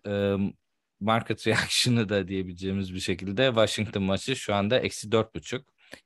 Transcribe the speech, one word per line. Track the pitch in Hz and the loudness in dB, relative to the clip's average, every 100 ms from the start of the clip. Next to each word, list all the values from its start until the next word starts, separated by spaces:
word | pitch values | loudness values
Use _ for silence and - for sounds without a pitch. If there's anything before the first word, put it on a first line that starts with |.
| 104 | -4
e, | 101 101 98 101 - _ _ _ _ | 0 2 2 0 -4 _ _ _ _
market | 101 113 - 110 110 | 0 0 0 -2 0
<laughs> | |
reaction'ı | 104 - - 127 120 101 | 0 2 0 2 2 2
da | 101 92 | 0 0
diyebileceğimiz | 95 92 87 95 98 95 | -4 -6 -6 -4 -2 -4
bir | 92 | -4
şekilde | 98 87 92 98 131 | -4 -4 -2 2 2
Washington | 113 107 - 107 104 | 4 2 2 -4 0
maçı | 95 95 - 131 | 0 0 -2 -6
şu | - | -2
anda | 101 101 127 | 0 2 0
eksi | 95 - 104 | 0 -4 0
dört | 110 107 | 0 0
buçuk. | 80 - - - _ _ - | -4 -8 -10 -10 _ _ -12